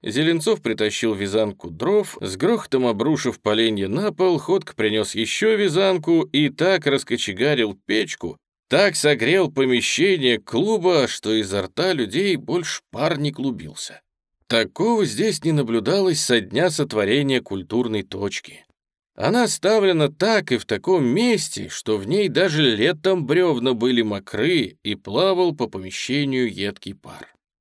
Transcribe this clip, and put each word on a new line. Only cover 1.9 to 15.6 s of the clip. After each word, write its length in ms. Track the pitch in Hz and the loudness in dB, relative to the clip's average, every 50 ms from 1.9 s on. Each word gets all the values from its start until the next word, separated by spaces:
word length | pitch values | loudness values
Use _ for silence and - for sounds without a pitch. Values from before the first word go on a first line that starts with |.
| 208 214 196 - - - | 2 2 0 -2 -6 -10
с 160 | - 98 92 | -8 -8 -6
грохотом 500 | 92 131 196 233 220 - - - 131 127 | -2 0 0 0 0 -2 -2 0 0 2
обрушив 540 | 120 110 101 117 151 156 131 - 123 - - | 2 0 0 0 0 0 0 -2 -4 -4 -2
поленья 480 | - 107 107 110 113 113 107 98 98 95 | -2 0 2 2 2 2 0 0 -2 -2
на 240 | 107 165 202 107 | -2 -2 -2 -2
пол, 260 | 156 - 185 185 170 147 | -2 0 2 2 2 0
ходко 360 | - - 185 190 - - - | 0 0 -2 -2 -2 -4 -6
принес 400 | - 107 107 107 110 104 - - | -2 0 0 2 0 -2 -2 -2
еще 420 | 107 113 - - - 208 220 220 | -4 -4 -2 -2 0 2 2 2
вязанку 680 | 202 208 185 151 180 196 190 185 175 151 165 170 165 | 2 2 2 2 2 2 2 0 0 2 2 2 2
и 280 | - - - 143 151 139 | 2 2 0 2 2 2
так 360 | - - 156 185 190 170 151 | 0 0 2 2 2 2 2
раскочегарил 920 | 143 135 135 - - 117 117 - - 95 92 123 147 151 131 113 104 98 - _ | 0 0 0 -2 -2 -4 -4 -4 -6 -2 0 0 2 2 2 0 0 -2 -6 _
печку, 540 | - 104 110 101 - - - - 85 - _ _ _ _ _ _ - | -2 0 0 0 -2 -6 -10 -10 -10 -10 _ _ _ _ _ _ 0
так 280 | 127 160 202 202 156 | 2 2 2 2 2
согрел 540 | - - 151 147 117 110 127 170 196 175 147 | 2 2 2 2 2 2 2 2 2 2 0
помещение 880 | 151 139 135 131 123 120 - - - - 165 202 185 165 135 127 120 104 | 0 0 2 2 2 2 0 0 0 2 2 2 2 2 2 2 2 0
клуба, 680 | - - - 120 180 214 226 202 170 185 175 147 127 113 | -2 -2 0 0 2 2 0 2 2 2 4 4 2 0
что 260 | - - - 104 110 | -2 -6 -2 0 0
изо 280 | 110 104 92 98 101 | 0 0 -2 -2 -4
рта 300 | 95 98 - - 165 190 | -4 -4 -4 -2 0 0
людей 440 | 180 147 117 98 107 160 196 202 175 | 0 0 -2 -2 -2 -2 0 0 0
больше 440 | 147 151 - 160 180 165 - - - _ _ | -2 -4 -4 -4 -4 -4 -4 -8 -10 _ _
пар 280 | - 107 147 - 170 139 | -6 -4 -2 -2 -2 -2
не 140 | 147 147 | -4 -4
клубился. 680 | 147 - 131 135 117 101 82 76 - - - - - - _ _ _ _ _ _ _ _ _ - | -4 -4 -6 -6 -6 -6 -12 -14 -14 -14 -14 -14 -16 -20 _ _ _ _ _ _ _ _ _ -2
Такого 560 | 117 113 110 - - - 185 220 233 220 196 | 0 0 0 0 -2 -2 0 2 2 2 0
здесь 400 | 131 104 117 202 226 170 151 - | -2 0 0 0 0 0 0 -2
не 60 | 165 | 0
наблюдалось 680 | 156 147 | 0 0